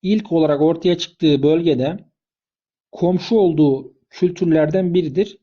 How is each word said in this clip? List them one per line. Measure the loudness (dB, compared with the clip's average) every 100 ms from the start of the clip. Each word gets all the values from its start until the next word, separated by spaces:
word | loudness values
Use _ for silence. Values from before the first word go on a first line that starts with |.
ilk | -2 -4 -2
olarak | -2 0 2
ortaya | 0 0 -2 -2
çıktığı | -6 _ 0 2
bölgede | 2 2 0 0 -2 -6 -16 _ _ _ _ _ _ _ _
komşu | -4 -2 -2 0 2
olduğu | 2 2 2 0 -6 _ _
kültürlerden | -2 -2 0 0 2 2 0 0
biridir? | -2 -2 -4 -4 -6